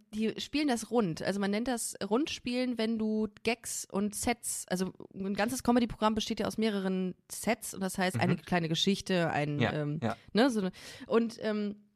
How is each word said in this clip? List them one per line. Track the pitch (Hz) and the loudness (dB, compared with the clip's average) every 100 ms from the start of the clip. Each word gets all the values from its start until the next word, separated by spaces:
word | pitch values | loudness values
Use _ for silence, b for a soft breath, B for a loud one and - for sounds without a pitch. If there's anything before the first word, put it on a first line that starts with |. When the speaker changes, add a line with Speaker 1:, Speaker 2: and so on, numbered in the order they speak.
| - | -10
Speaker 1:
die | 214 220 - | -2 -2 -2
spielen | - 285 302 | -4 0 0
das | 233 - | 0 0
rund. | 240 196 156 | 0 0 0
Also | - 196 | -2 0
man | 196 | 0
nennt | 208 254 | -2 -2
das | 240 - - 190 | -4 -6 -6 0
Rundspielen, | 226 330 - 247 247 254 226 | 0 0 -4 -4 -2 -2 0
wenn | 220 226 | -2 0
du | 214 214 214 - | 0 0 -2 -2
Gags | - 240 - - - | -2 -2 -4 -8 -4
und | 196 208 - | -2 -2 -2
Sets, | - - - - - | -2 -2 -4 -6 -4
also | 185 185 - - - | -2 -2 -6 -14 -8
ein | 196 | -4
ganzes | 202 220 254 | 0 0 0
Comedy-Programm | - 240 233 - 220 | 4 4 4 2 2
besteht | 220 - 220 | 2 -2 -2
ja | 196 | -2
aus | - | 0
mehreren | 220 202 190 185 185 - - | 0 2 0 0 -2 -6 -12
Sets | - 202 233 - | -4 -2 -2 -4
und | - | -6
das | 190 - | -4 0
heißt | 185 - | 0 2
eine | - 175 | 2 0
Speaker 2:
Mhm. | |
Speaker 1:
kleine | - 175 160 | 0 0 2
Geschichte, | 165 196 196 - 180 160 | 2 2 2 2 2 2
ein, | - 147 143 | 0 0 2
Speaker 2:
Ja, | 110 | 2
Speaker 1:
ähm, | 151 147 156 | 2 -2 0
Speaker 2:
ja. | 113 - b | -2 -4 b
Speaker 1:
ne, | 202 269 | 4 4
so | 220 | 4
eine, | 185 B B B 269 | -2 B B B 2
und, | 226 233 - | 2 2 -2
ähm, | 220 214 208 202 _ | -2 -2 -2 -6 _